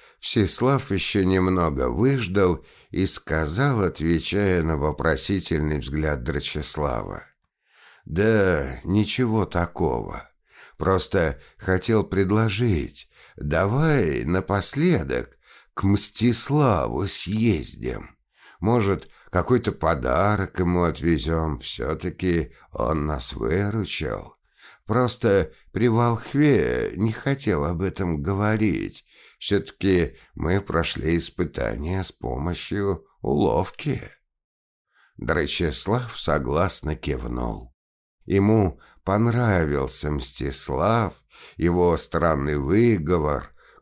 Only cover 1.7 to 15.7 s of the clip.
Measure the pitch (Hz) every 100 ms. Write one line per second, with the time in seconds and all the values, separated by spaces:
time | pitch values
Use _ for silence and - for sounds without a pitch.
1.7 | 67 64 65 127 135 87 98 92 85 -
2.7 | - _ - 95 - - 78 76 85 143
3.7 | 120 92 - 80 82 - 101 101 90 80
4.7 | 76 76 69 80 78 - 98 - 80 76
5.7 | 76 67 73 78 71 60 71 - 76 76
6.7 | - 71 58 50 50 - _ _ _ _
7.7 | _ - _ - 80 110 110 95 80 67
8.7 | 65 - 101 104 - 123 110 92 87 87
9.7 | - 80 58 50 - - _ _ - -
10.7 | - 78 95 - 101 80 69 - - -
11.7 | 92 - 110 95 92 92 104 110 98 120
12.7 | 85 58 - - _ - - 71 80 98
13.7 | 127 160 143 85 64 64 90 - 101 -
14.7 | 135 175 135 69 62 60 _ _ - _